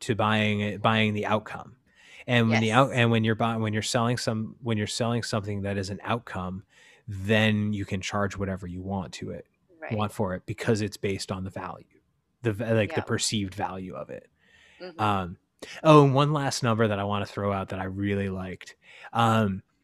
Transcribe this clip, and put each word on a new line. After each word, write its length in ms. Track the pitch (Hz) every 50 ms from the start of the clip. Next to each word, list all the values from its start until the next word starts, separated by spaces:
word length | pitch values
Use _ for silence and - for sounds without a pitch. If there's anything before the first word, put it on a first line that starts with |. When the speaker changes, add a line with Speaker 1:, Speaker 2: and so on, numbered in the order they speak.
Speaker 1:
to 140 | - - 113
buying 460 | 101 110 107 110 107 107 107 104 104
it, 200 | 104 104 98 101
buying 320 | 110 113 110 110 110 107 104
the 120 | 110 101
outcome. 500 | 95 107 107 - - - - - - - _ _ _ _ _ _ - - - -
And 220 | - 123 120 117 113
when 120 | 113 110
the 100 | 113 110
out-, 180 | 107 127 135 127
Speaker 2:
Yes. 80 | - 123
Speaker 1:
and 120 | 117 117
when 140 | 117 113 110
you're 100 | 113 110
buying, 260 | 101 117 113 117 113
when 120 | 110 107 104
you're 80 | 107
selling 360 | 101 - - 123 117 120 123
some, 380 | 120 - 127 113 110 110 - - - -
when 140 | 117 113
you're 100 | 104 107
selling 340 | 98 - - 120 113 117 117
something 420 | 104 - - 110 95 107 104 101 98
that 140 | 101 101
is 120 | 101 95 92
an 100 | 98 95 -
outcome, 600 | - 113 120 - - - 98 90 90 92 98 - _ _ _ - - - _ _
then 640 | - 101 95 95 104 113 107 107 110 107 104 104 107 104
you 100 | 101 98
can 160 | - 107 95
charge 380 | - - - 104 101 98 -
whatever 300 | 92 98 95 95 92 92
you 140 | 90 87 92
want 320 | 92 98 98 98 85 - -
to 160 | - - 101
it, 160 | 90 - - _ _ _ _ _ _ _
Speaker 2:
Right. 100 | 156 -
Speaker 1:
want 220 | 110 104 104 101 -
for 200 | - 107 92 92
it, 120 | 92 -
because 360 | - 110 - - 120 113 104
it's 160 | 107 98 -
based 320 | - - 101 98 95 - -
on 140 | 101 95 92
the 60 | 95
value, 500 | - 107 95 90 - - - _ _ _ _ _ _ _ _ _ _ _
the 120 | - 117 104
v-, 120 | 98 120 113
like, 200 | 113 110 104 -
the 100 | - -
Speaker 2:
Yeah. 20 | -
Speaker 1:
perceived 500 | - 117 104 - - 120 107 101 92 -
value 420 | 107 98 90 92 95 95 92 67
of 140 | 69 71 -
it. 200 | 62 - - _ _ _ _ _ _ _ _ _ _ _
Speaker 2:
Mm-hmm. 200 | 175 185 156 -
Speaker 1:
Um, 380 | 107 104 101 98 92 85 92 - _ _ _ _ - - - - -
oh, 220 | 160 151 151 143
and 100 | 139 127
one 160 | 135 147 143
last 320 | 156 147 139 135 - - -
number 240 | 120 110 107 117
that 120 | 104 104 98
I 40 | 101
wanna 220 | 101 104 101 98
throw 260 | - - 101 101 101
out 160 | 98 95 95 -
that 100 | 98 95
I 60 | 92
really 440 | 92 92 98 101 101 101 98 98 98
liked. 460 | 95 95 92 92 87 - - - - _ _ - - - - -
Um, 500 | - 117 120 113 113 113 110 98 95 95 - _ _ _